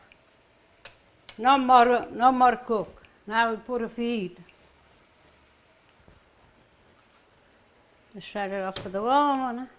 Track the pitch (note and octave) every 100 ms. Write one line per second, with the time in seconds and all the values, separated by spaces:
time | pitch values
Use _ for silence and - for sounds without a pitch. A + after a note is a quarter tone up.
0 | _ _ _ _ _ _ _ _ - _
1 | _ _ - - B3 C#4 B3+ B3 B3 A#3+
2 | - G#3+ B3+ B3+ B3 A3+ - G#3+ - -
3 | - _ G#3 A3+ A#3 G#3+ B3 A#3+ A3+ A#3+
4 | A#3 A#3 F3+ F3 - _ _ _ _ _
5 | _ _ _ _ _ _ _ _ _ _
6 | _ _ _ _ _ _ _ _ _ _
7 | _ _ _ _ _ _ _ _ _ _
8 | _ G3+ - G#3 G3 G3 F#3+ - F#3 G3
9 | A#3 C#4+ C#4+ C4+ B3+ A#3 B3+